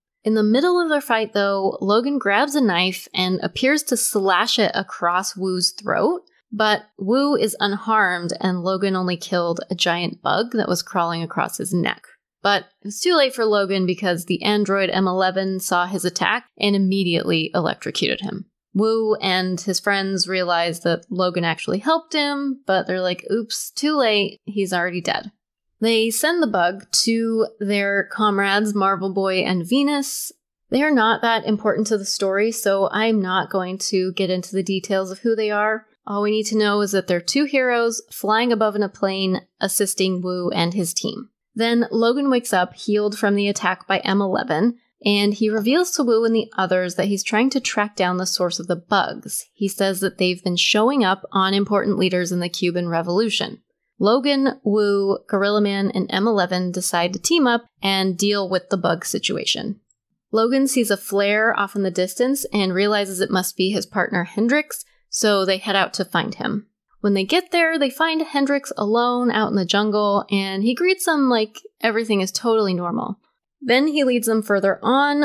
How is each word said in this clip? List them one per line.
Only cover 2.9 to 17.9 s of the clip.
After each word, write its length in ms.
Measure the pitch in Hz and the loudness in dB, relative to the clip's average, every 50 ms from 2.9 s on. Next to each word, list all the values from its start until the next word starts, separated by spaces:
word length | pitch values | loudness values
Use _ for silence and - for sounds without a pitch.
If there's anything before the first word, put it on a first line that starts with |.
| 185 - - - - | -2 -4 -10 -8 -4
and 280 | 170 185 185 185 - - | -2 0 0 0 -2 -2
appears 400 | 180 - - 262 262 302 294 - | -4 -4 0 2 2 2 2 0
to 140 | - 349 | -2 -2
slash 600 | - - - - 208 190 190 185 175 220 240 - | -2 -2 -2 0 0 2 4 4 4 2 2 2
it 140 | - 208 - - | 2 0 0 0
across 640 | - 190 - - - 175 170 175 185 196 - - | -2 -4 -6 -6 -2 -2 0 0 0 -2 -4 -6
Wu's 360 | 185 185 190 185 185 180 - | -4 -4 -2 -2 0 -2 -2
throat, 500 | - - 202 - - - 208 294 359 359 - _ _ _ _ _ | -4 -6 -4 -2 0 0 2 0 0 -2 -8 _ _ _ _ _
but 340 | 220 208 214 214 208 208 - _ _ | -4 0 2 2 2 0 -2 _ _
Wu 380 | - 190 190 233 269 277 285 294 | -8 -2 0 2 2 4 2 2
is 220 | - - 208 - - | 2 2 0 0 -2
unharmed 720 | 208 202 202 202 - 220 220 214 202 180 180 175 175 170 - - | -2 -2 -2 -4 -2 0 2 2 2 2 0 -2 -4 -6 -4 -2
and 240 | - 185 180 180 170 | -2 -2 -2 0 -2
Logan 320 | 185 190 185 202 196 190 | -2 -2 0 0 0 0
only 220 | 180 180 180 180 | 0 0 -2 -2
killed 420 | 170 - - 185 175 170 170 170 - - - | -4 -4 -4 -2 -2 0 0 -2 -4 -4 -6
a 60 | 175 | -4
giant 460 | 175 - 175 170 175 175 - - - | -2 0 0 0 0 -2 -4 -6 -4
bug 320 | - - - 202 233 240 240 | -2 -2 0 0 -2 -2 -2
that 160 | 214 - - | -2 0 0
was 120 | 180 175 | -2 -4
crawling 420 | - - - 185 170 170 170 165 165 | -4 -4 -2 -2 -2 0 -2 -4 -6
across 340 | 165 - 160 - - - | -4 -4 -4 -4 -4 -4
his 160 | - - 180 - | -8 -6 -4 -2
neck. 300 | 175 - - - - - - - _ _ _ _ _ | -2 -2 -2 -4 -6 -12 -20 -20 _ _ _ _ _
But 260 | - 202 202 185 - - _ _ - | 0 0 0 0 -2 -6 _ _ -14
it's 180 | 208 202 - | -12 -10 -4
too 160 | - 349 349 | 0 2 4
late 180 | 208 277 - 262 | 4 2 2 0
for 80 | 247 226 | 0 0
Logan 420 | 214 208 202 196 185 196 190 185 | 2 2 2 2 0 0 0 0
because 380 | 180 180 - 208 180 175 170 175 | 0 0 0 -2 -2 -2 -2 -2
the 180 | - 180 - - | -4 -4 -2 0
android 460 | 202 208 208 208 190 196 196 190 180 | 0 0 2 2 0 0 0 0 0
M 180 | - 190 190 | 0 0 0
eleven 520 | 180 180 185 185 185 185 190 196 190 190 185 | 0 2 2 0 0 0 -2 -2 -4 -4 -6
saw 260 | - - 185 175 175 | -4 -2 0 0 0
his 200 | 180 196 175 175 | -2 -4 -4 -4
attack 420 | 175 - - 180 180 214 247 - _ _ | -4 -2 0 0 0 0 -2 -6 _ _
and 160 | - 208 202 202 | -2 0 0 2
immediately 800 | 196 196 185 196 196 190 175 170 - - - 170 160 160 160 - | 2 2 2 2 0 0 2 0 0 0 0 0 0 -2 -2 -2
electrocuted 680 | 180 160 - - - - 143 | -2 -2 -2 -4 -4 -8 -8